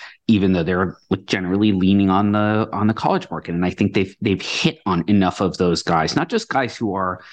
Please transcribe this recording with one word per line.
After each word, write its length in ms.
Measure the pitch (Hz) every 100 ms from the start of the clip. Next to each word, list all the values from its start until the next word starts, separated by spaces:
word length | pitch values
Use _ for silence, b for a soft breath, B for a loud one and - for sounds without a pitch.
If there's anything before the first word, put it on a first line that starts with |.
| B B -
even 240 | 104 95
though 120 | 90
they're, 340 | 82 90 90 - -
like, 160 | 104 -
generally 460 | 101 90 98 107
leaning 380 | 92 95 101 95
on 240 | 95 104
the, 360 | 104 107 107 110
on 140 | 101 107
the 60 |
college 360 | 113 147 185 -
market. 240 | 82 - 87
And 100 | 90
I 40 |
think 240 | - 101
they've, 220 | 104 92 -
they've 200 | 104 92
hit 380 | - - 160 - 196
on 200 | 87 82
enough 320 | 104 90 -
of 180 | 92 -
those 240 | 90 82
guys, 340 | - 82 76 147
not 140 | 180
just 200 | 208 -
guys 260 | 135 120 -
who 180 | 107
are 280 | 95 92 92 B